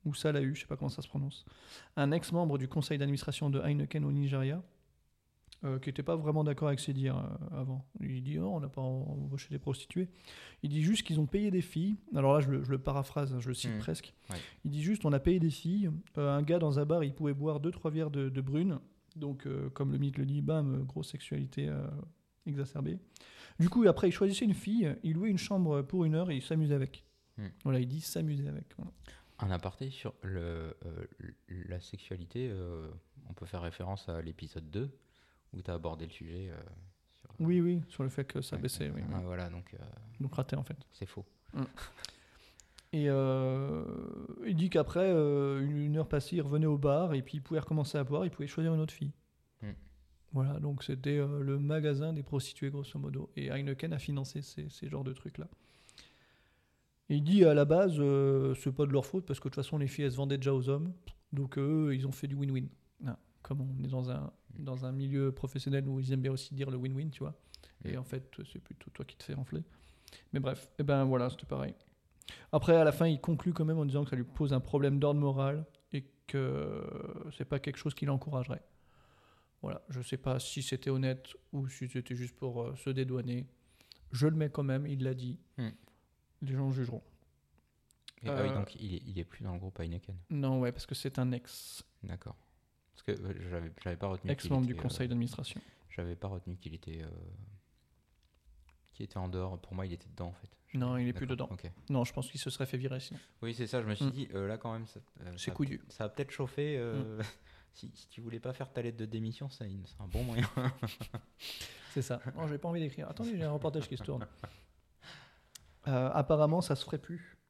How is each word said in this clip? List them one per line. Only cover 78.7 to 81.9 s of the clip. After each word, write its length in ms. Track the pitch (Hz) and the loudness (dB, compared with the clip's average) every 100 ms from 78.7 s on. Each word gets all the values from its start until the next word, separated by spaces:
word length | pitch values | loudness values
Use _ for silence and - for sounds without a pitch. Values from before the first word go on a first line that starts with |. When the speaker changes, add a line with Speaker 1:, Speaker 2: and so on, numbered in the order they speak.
| _ _ _ - _ _ _ _ _ | _ _ _ -20 _ _ _ _ _
Speaker 1:
Voilà, 180 | 160 - - | -8 -8 -8
je 120 | 127 | -8
sais 160 | 123 135 | -6 -4
pas 220 | 135 127 | 0 -2
si 220 | - - | -2 -6
c'était 280 | 131 127 139 | -4 -4 0
honnête 420 | 131 131 131 - - _ | 2 2 0 -6 -20 _
ou 160 | 143 135 | -4 -4
si 200 | - | -6
c'était 260 | 123 | -6